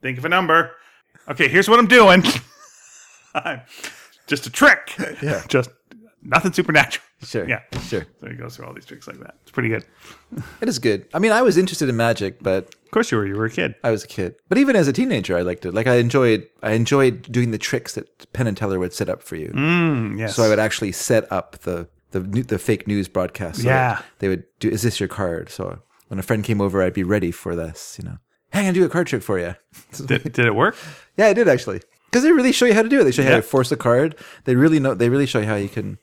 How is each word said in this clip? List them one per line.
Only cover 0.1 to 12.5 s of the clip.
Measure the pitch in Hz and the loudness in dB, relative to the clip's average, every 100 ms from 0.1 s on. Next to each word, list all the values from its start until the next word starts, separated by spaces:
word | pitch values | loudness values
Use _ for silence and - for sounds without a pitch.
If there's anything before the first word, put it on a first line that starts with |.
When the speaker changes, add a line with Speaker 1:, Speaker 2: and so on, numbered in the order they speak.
| 127 | -6
Speaker 1:
of | |
a | 156 | -2
number. | 180 175 160 135 - _ _ _ _ - | 0 2 2 2 -8 _ _ _ _ -14
Okay, | 135 143 | -2 2
here's | 165 196 | 2 6
what | 226 | 4
I'm | 220 | 8
doing. | 247 208 185 180 - - _ - _ | 8 10 8 4 -2 -8 _ -20 _
<laughs> | - - - _ _ | -20 -20 -20 _ _
I'm | - 175 135 120 - - - - _ - | -8 -8 -12 -14 -18 -18 -18 -20 _ -8
just | 156 - | -6 -6
a | |
trick. | - 285 208 - - 165 147 | 2 4 4 -2 -10 -10 -6
Speaker 2:
Yeah. | 139 - - | -6 -6 0
Speaker 1:
Just | 131 123 _ _ - _ _ | 0 0 _ _ -20 _ _
nothing | - 135 180 | -2 -2 0
supernatural. | 175 180 156 139 - _ _ | -2 2 2 2 -2 _ _
Speaker 2:
Sure. | - 113 95 | -10 -8 -4
Speaker 1:
Yeah. | 117 _ - | -6 _ -12
Speaker 2:
Sure. | - 104 78 _ | -6 -8 -8 _
Speaker 1:
So | - | -18
he | |
goes | 82 80 - | -16 -16 -16
through | - | -20
all | |
these | - | -20
tricks | - - - | -20 -20 -20
like | - | -20
that. | - - | -20 -20
It's | _ | _
pretty | - 113 | -6 -2
good. | 110 - _ - - _ 196 - - | -4 -8 _ -20 -20 _ -14 -14 -6
Speaker 2:
It | 226 | -4
is | 143 | 0
good. | 117 101 - | 0 -2 -4
I | 160 | -2
mean, | 220 | 2
I | 214 | 4
was | 254 170 | 4 2
interested | 185 - 139 | 0 -2 -4
in | 117 | 0
magic, | 117 113 98 - | 0 0 -4 -4
but | 95 | -2